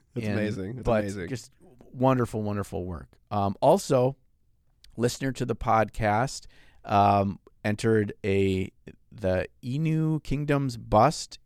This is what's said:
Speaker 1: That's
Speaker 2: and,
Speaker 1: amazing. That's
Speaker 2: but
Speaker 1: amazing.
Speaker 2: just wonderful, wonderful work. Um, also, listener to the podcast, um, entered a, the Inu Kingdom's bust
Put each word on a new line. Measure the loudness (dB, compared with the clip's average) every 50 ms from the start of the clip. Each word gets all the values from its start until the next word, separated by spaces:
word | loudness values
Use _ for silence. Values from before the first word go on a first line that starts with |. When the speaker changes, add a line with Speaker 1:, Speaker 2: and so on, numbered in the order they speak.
| _ _ -8
Speaker 1:
That's | -6 -4
Speaker 2:
and, | -2 -2 -2
Speaker 1:
amazing. | -2 -2 -4 -6 -8 -8 -8
That's | -4 -2
Speaker 2:
but | 0 0 0
Speaker 1:
amazing. | 0 -2 -6 -8 -8 -8
Speaker 2:
just | -8 -10 -10 -14 _ _ -20 -20 -20 -20 -20 -14
wonderful, | -4 0 2 4 4 2 0 -2 -4 -4
wonderful | -4 -4 -4 -4 -6 -6 -6 -8 -8
work. | -8 -10 -12 -14 -18 _ _ _ -6
Um, | -2 0 0 0 0 2
also, | 4 4 4 4 2 0 2 2 2 0 -2 -6 _ _ _ _ _ _ _ _ _ _ _ _ _ -14 -4
listener | -2 -2 -2 -2 -2 -6 -6
to | -4 -4 -4
the | -4 -6
podcast, | -4 0 2 2 2 2 0 -2 -2 0 0 2 0 0 -2 -6 -10 -16 -20 -20 -20 -20 -20 -20 -14 -4
um, | 2 4 6 6 6 6 4 2 0 -2 -8 _ -20 _ _ -4
entered | -4 -2 0 2 2 2 2 2 0 -4 -6 -2
a, | 0 2 2 2 2 2 0 -2 -6 -10 _ _ -20 -20 _ _ _
the | -10 -4 -2 0 0 0 -2 -6 _ _
Inu | -8 -6 -4 -2 -2 0 0 0 0 0 -2 -2 -2
Kingdom's | -2 -4 -2 0 0 0 0 0 -2 -4
bust | -8 -2 2 4 6 6 4 2 -2 -8 -14 -16 -12 _